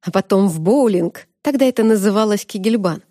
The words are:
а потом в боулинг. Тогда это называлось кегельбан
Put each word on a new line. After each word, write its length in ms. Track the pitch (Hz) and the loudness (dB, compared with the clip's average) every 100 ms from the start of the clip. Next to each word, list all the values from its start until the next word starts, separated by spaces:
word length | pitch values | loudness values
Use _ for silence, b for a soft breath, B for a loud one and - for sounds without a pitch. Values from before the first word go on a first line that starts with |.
а 100 | - | -2
потом 380 | 190 196 196 196 | -4 0 2 2
в 120 | 160 | 0
боулинг. 640 | 160 262 247 185 170 - - _ | 0 2 2 0 -2 -6 -20 _
Тогда 240 | - 277 262 | -4 0 0
это 160 | 247 | 2
называлось 640 | 220 220 196 202 214 208 - | 2 2 2 0 0 -2 -4
кегельбан 560 | 208 196 226 185 156 _ | -6 -2 -2 -2 -6 _